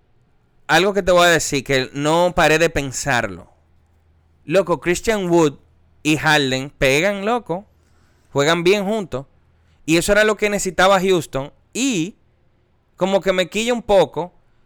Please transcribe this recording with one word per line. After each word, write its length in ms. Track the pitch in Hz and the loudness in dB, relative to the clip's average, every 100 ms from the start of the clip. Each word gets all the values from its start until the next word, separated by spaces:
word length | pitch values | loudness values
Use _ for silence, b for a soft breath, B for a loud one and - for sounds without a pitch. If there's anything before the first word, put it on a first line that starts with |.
| _ _ _ _ _ _ - | _ _ _ _ _ _ 0
Algo 260 | 156 196 | 2 2
que 80 | 196 | 0
te 100 | 185 | 2
voy 120 | 175 175 | 4 4
a 40 | |
decir, 340 | 160 - 143 | 2 0 -6
que 260 | 120 135 127 | -2 -2 -2
no 400 | 143 151 165 175 175 | -4 0 2 2 2
paré 240 | 156 156 | 0 2
de 100 | 165 | 0
pensarlo. 760 | 160 139 - 147 123 110 87 - _ _ _ _ _ _ _ _ _ - | -2 -8 -8 -4 -4 -4 -10 -20 _ _ _ _ _ _ _ _ _ -2
Loco, 340 | 175 175 156 | -2 0 -2
Christian 480 | 170 175 - 214 180 | -2 -4 -2 -2 2
Wood 240 | 170 156 139 _ _ _ _ | 2 2 -2 _ _ _ _
y 140 | 151 156 | -2 -2
Harden 520 | 151 151 135 131 139 | 2 0 0 -4 -6
pegan, 560 | - 135 143 190 202 202 | -2 0 2 0 -2 -4
loco. 400 | 240 - 170 - _ _ _ _ _ _ | -4 -4 -8 -10 _ _ _ _ _ _
Juegan 300 | 139 143 175 | -2 0 2
bien 220 | 170 208 190 | 2 0 0
juntos. 400 | 220 170 127 143 _ _ _ _ _ - | -4 -6 -10 -12 _ _ _ _ _ -2
Y 120 | 165 | 0
eso 140 | 185 | 2
era 140 | 208 214 | 2 2
lo 100 | 208 | 0
que 140 | 208 | -2
necesitaba 500 | 202 190 170 190 190 | -4 -4 2 2 4
Houston. 540 | 190 180 - 135 143 _ _ | 2 0 -2 -10 -10 _ _
Y 420 | 202 269 202 175 - _ _ _ _ _ _ _ - | -6 -4 -2 -4 -8 _ _ _ _ _ _ _ -6
como 240 | 185 196 | -2 0
que 100 | 190 | 0
me 160 | 185 185 | -2 -2
quilla 240 | 202 233 | -4 -2
un 80 | 240 | -4
poco 520 | - 202 147 147 180 _ _ _ | 2 2 2 -2 -10 _ _ _